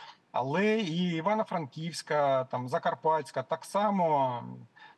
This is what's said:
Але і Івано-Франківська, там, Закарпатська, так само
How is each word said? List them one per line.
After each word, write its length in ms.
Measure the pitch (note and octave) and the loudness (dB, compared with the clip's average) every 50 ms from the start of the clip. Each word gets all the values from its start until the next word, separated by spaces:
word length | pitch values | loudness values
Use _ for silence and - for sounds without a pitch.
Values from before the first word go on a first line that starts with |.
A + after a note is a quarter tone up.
| - - - - _ _ - | -20 -20 -20 -20 _ _ -4
Але 420 | - B2 C3+ C#3+ F3 G3+ G#3+ A3 A3 | -4 -2 0 0 2 2 2 2 2
і 380 | A3 E3 D#3 E3+ F3+ F3+ E3+ | 0 0 0 0 0 0 0
Івано-Франківська, 1300 | D#3+ D#3+ F#3+ G#3+ A3 G#3 - G3 F3+ D#3+ B2+ - D#3 D#3+ E3+ D#3 - - - D#3 D3 C#3+ C#3 C3+ C3 B2+ | 0 0 0 0 0 0 -2 -4 -4 -4 -6 -8 -8 -8 -8 -8 -8 -6 -2 0 2 4 4 4 2 0
там, 240 | - - B2 B2 B2+ | -2 -4 -6 -4 -2
Закарпатська, 720 | C3+ E3+ - F3 D#3+ - - D#3+ D#3 D#3 D3 - - C#3 B2 | -2 -2 0 -2 -2 0 2 2 2 2 0 -2 -4 -6 -4
так 220 | - E3 D#3+ - | -2 -4 -6 -4
само 760 | - - G3 G#3 G#3+ G3+ F#3+ F3 D#3+ D3+ C#3 C3+ C3 B2 A#2+ A#2+ B2 B2 B2 B2 - _ - - - - | -4 -2 0 2 2 2 2 4 4 4 4 2 2 0 -4 -8 -10 -12 -14 -16 -20 _ -20 -20 -20 -20